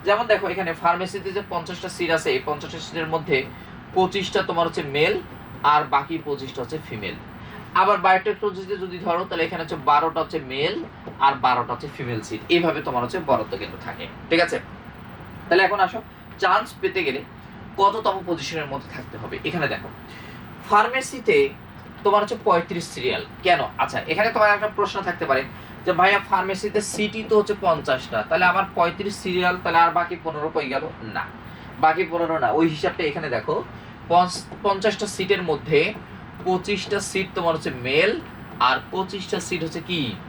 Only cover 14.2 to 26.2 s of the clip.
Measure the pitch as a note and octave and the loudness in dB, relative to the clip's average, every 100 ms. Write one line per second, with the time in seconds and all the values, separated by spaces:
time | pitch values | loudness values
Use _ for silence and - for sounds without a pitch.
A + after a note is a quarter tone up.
14.2 | - E3 E3+ - - - - - - - | 0 2 4 0 -6 -16 -16 -18 -18 -16
15.2 | - - - F3 F#3+ G3+ F#3 A3+ - - | -16 -16 2 4 6 4 2 0 -12 -20
16.2 | - - F#3+ G#3+ - - F#3+ F#3+ D3+ B2+ | -20 -2 2 2 0 -4 -2 0 -2 -2
17.2 | - - - - - - G3 - G3 F#3+ | -8 -18 -18 -16 -12 2 4 4 0 -2
18.2 | F3+ E3 - D#3+ C#3+ C#3 - - - - | -4 -4 -4 -6 -6 -8 -10 -14 -12 -12
19.2 | A2+ - D#3 E3+ - - - - - - | -10 -6 -4 -2 -2 -4 -8 -14 -16 -16
20.2 | - - - - - G#3 A3 C4 C4 C4+ | -16 -16 -16 -16 4 4 4 0 -4 -2
21.2 | - - G#4 - - - - - G3+ G#3 | 4 6 6 0 -18 -18 -18 -2 4 4
22.2 | G#3 A3 F3+ F3 - E3+ - - B2 - | 4 0 4 4 2 -6 -6 -4 -2 -2
23.2 | - - F3+ F3 - - - - - D#3+ | -6 -2 4 4 2 -2 -2 -2 -2 2
24.2 | A3 A3 G#3+ G3+ G#3+ G#3 G3+ G3 F#3 F3 | 2 4 4 4 0 0 -2 -2 -4 -4
25.2 | D#3 C3 C3+ - - - F#3 F3 F#3 G3+ | 0 0 0 -12 -16 -4 0 4 6 4